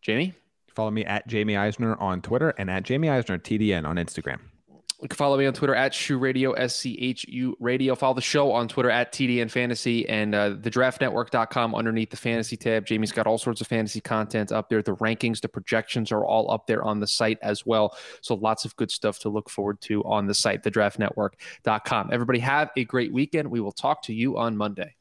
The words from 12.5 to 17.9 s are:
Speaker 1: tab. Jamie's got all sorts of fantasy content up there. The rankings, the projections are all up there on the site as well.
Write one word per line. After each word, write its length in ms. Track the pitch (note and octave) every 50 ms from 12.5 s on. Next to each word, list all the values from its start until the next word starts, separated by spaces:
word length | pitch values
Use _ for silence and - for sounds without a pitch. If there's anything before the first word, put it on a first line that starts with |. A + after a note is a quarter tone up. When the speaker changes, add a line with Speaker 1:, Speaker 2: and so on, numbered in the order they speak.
| -
Speaker 1:
tab. 300 | G#2+ - A#2+ A2+ A2 G2+
Jamie's 260 | - A2+ G#2+ A2 G#2
got 140 | - - A2
all 120 | G#2+ A2 A#2
sorts 220 | - B2+ A#2 -
of 60 | A2 -
fantasy 320 | B2 A2+ A2 G#2 - A2
content 520 | - - A2+ A2 G#2+ G#2 - A2 G#2+ G2
up 180 | - A2 G#2 _
there. 120 | A#2 A2
The 140 | G#2 - G2 -
rankings, 440 | A2+ A2 A2+ - - A#2 A2+ -
the 80 | - -
projections 600 | _ - F#2+ - - A2+ A2 - - B2+ A2 G#2 A2+
are 120 | G#2+ G#2+
all 260 | - G#2+ A2 G#2+ -
up 160 | A2+ A2 - -
there 160 | A2+ G#2+ -
on 160 | A2 G#2+ G#2+
the 80 | G#2 G#2
site 320 | - - A#2 A2 A2+ A2
as 240 | - G#2 G#2 - -
well. 320 | B2 A2+ A2 G#2+ G2+